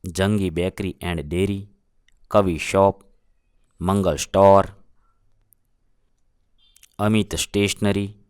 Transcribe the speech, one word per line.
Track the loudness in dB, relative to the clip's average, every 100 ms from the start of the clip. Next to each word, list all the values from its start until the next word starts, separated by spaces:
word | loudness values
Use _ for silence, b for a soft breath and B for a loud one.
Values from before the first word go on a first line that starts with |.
જંગી | -10 -2 0 0 -2
બેકરી | -2 -6 -6 -10 -8
એન્ડ | -8 -6
ડેરી, | -6 -4 -2 -4 -12 _ _ _ _ _ _
કવિ | 2 2 -2
શોપ, | -2 2 2 0 _ _ _ _ _ _ _ _
મંગલ | -2 0 0
સ્ટોર, | -2 -2 4 6 6 2 -8 -20 _ _ _ _ _ _ _ _ _ _ _ _ _ _ _ _ _ _ _ _ -4
અમિત | 0 0 0
સ્ટેશનરી | -6 -4 -2 -2 0 -2 -2 -4 -12